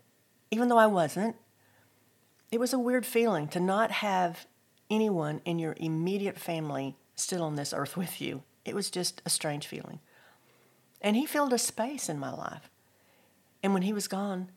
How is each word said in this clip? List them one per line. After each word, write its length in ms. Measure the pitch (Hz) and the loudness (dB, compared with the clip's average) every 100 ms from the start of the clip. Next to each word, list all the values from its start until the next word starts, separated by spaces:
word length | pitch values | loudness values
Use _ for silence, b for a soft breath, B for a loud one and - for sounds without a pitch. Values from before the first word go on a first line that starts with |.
| _ _ _ _ _ | _ _ _ _ _
even 180 | 220 240 | 0 6
though 80 | 233 | 8
I 100 | 220 | 8
wasn't. 480 | 190 156 180 220 - _ _ b b b b _ _ _ _ _ | 6 2 2 -2 -4 _ _ b b b b _ _ _ _ _
It 80 | 226 | -2
was 140 | 240 | 0
a 60 | 262 | 0
weird 260 | 240 247 226 | 2 2 2
feeling 420 | 233 233 180 151 | 2 4 2 0
to 100 | 180 | 0
not 320 | 180 196 220 | 2 2 2
have 540 | 202 208 185 175 170 - _ _ _ - | 0 0 2 2 -2 -16 _ _ _ -2
anyone 520 | 214 220 180 151 156 | 2 2 2 0 -2
in 140 | - 170 | -2 -2
your 180 | 160 - | -2 -4
immediate 600 | 160 160 175 202 196 - | -2 0 0 0 -2 -4
family 580 | - 165 156 139 135 - _ - | -6 -4 -4 -4 -6 -10 _ -8
still 280 | - 185 | -4 -2
on 120 | 160 147 | -2 -4
this 180 | 139 | -4
earth 240 | - 139 - | -4 -4 -4
with 240 | 175 - | -6 -6
you. 220 | 147 139 - _ | -6 -8 -12 _
It 120 | - 196 | -8 -6
was 140 | 196 | -4
just 320 | 185 175 - - | -4 -4 -4 -4
a 40 | |
strange 380 | - 156 147 - | -2 -2 -6 -8
feeling. 320 | - - - b b b b b b b b _ _ | -12 -12 -14 b b b b b b b b _ _
And 140 | 208 220 | 2 2
he 100 | 311 | 2
filled 260 | 302 285 | 2 2
a 60 | 240 | 2
space 500 | - - 233 285 - | 0 -2 -4 -4 -6
in 120 | 151 | -6
my 120 | 131 | -6
life. 380 | - - - - _ b b b b b b b _ | -8 -8 -10 -16 _ b b b b b b b _
And 100 | 196 | 0
when 100 | 190 | 2
he 100 | 185 | 2
was 160 | 208 - | -2 -4
gone, 400 | 190 202 185 185 | -4 -4 -4 -8